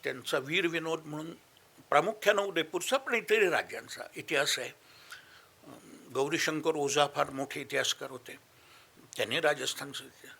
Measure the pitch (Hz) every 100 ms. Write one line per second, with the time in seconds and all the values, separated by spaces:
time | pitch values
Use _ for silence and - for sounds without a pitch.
0 | 139 131 123 147 135 175 170 165 160 160
1 | 151 151 160 - - _ - - - 143
2 | 175 - 202 208 202 165 156 180 - 269
3 | 285 240 190 220 190 139 - - - -
4 | - - - 147 143 - 127 - - -
5 | - - - - - _ - - - -
6 | - 127 143 165 - 156 160 156 139 143
7 | 143 147 143 135 135 151 123 139 131 -
8 | 135 131 - - _ - - - - -
9 | - - 107 139 156 143 131 - 143 135
10 | 135 - -